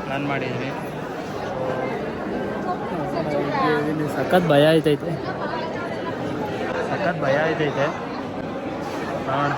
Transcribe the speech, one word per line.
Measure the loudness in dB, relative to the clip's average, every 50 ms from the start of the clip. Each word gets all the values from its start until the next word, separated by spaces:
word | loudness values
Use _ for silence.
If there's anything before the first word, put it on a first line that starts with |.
| -6
ಪ್ಲ್ಯಾನ್ | -4 -4 -2 -2 0
ಮಾಡಿದ್ದೀನಿ. | 0 -2 -2 -2 -2 -2 -4 -4 -4 -6 -6 -6 -6 -6 -6 -6 -6 -6 -6 -6 -6 -4 -4 -4 -2 -2 -2 -2 -2 -2 -2 -2 -2 -2 -4 -4 -4 -4 -4 -4 -2 -2 -2 -2 -2 -2 -2 -2 -2 -2 -4 -4 -2 -2 -2 -2 -2 -2 0 0 0 0 0 0 2 2 4 4 4 4 2 0 0 0 0 -2 0
ಸಖತ್ | 0 0 4 4 4 6 8
ಭಯ | 8 8 8 8
ಆಯ್ತೈತೆ, | 8 6 6 4 2 2 2 -2 -4 -2 -4 -4 -4 -4 -4 -4 -4 -4 -4 -4 -4 -4 -4 -4 -4 -4 -4 -4 -4 -4 -4 -4 -2 -2 -2 -2 -2 -2 -2 -2 -2 -2 0 0
ಸಖತ್ | 0 0 2 0 0 2 2
ಭಯ | 2 4 4 4
ಆಯ್ತೈತೆ. | 2 2 2 2 0 2 2 2 0 0 -2 -6 -6 -6 -6 -6 -6 -6 -6 -6 -4 -6 -6 -6 -6 -6 -4 -6 -6 -4 -4 -4 -4 -4 -4 -2 0
ನೋಡೋಣ. | 0 2 2 2 0